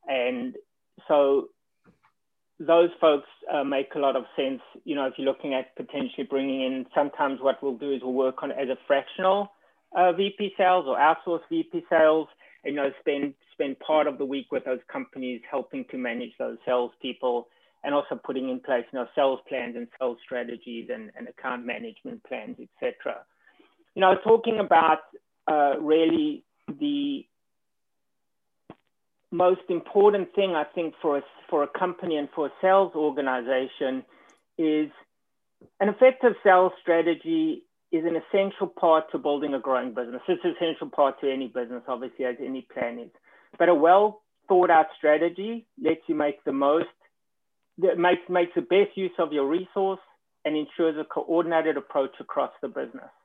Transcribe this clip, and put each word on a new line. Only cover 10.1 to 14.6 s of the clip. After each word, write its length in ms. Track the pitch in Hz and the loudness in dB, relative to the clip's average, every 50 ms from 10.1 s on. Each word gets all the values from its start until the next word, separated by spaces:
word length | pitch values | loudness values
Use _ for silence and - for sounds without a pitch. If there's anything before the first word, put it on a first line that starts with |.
V 220 | 170 175 196 202 196 | 4 2 -2 -2 -2
P 160 | - 208 190 - - | -4 -6 -6 -2 0
sales 260 | 196 180 185 180 156 | 2 4 4 2 2
or 120 | 135 127 101 | 0 0 4
outsource 420 | 143 156 170 165 - 185 170 160 - _ | 4 4 4 2 0 -4 -4 -4 -4 _
V 140 | 165 165 160 - | -4 -4 -4 -4
P 120 | - 170 165 - | -6 -8 -4 0
sales, 400 | 175 160 160 156 156 160 156 - _ _ _ - - _ _ | 4 6 6 6 4 2 0 -4 _ _ _ -20 -20 _ _
and, 100 | - 143 | -8 -4
you 60 | 147 | -2
know, 100 | 139 139 135 - | -4 -4 -4 -4
spend, 360 | - - 147 143 143 143 135 _ _ _ | -4 -4 -2 -2 -4 -6 -8 _ _ _
spend 260 | _ _ 151 139 135 _ | _ _ -6 -6 -6 _
part 300 | - - 156 156 147 151 | -4 0 2 2 2 2
of 100 | 135 127 | -2 -4
the 60 | 139 | -6
week 260 | 131 139 139 131 _ | -6 -6 -8 -8 _
with 140 | 147 131 | -8 -6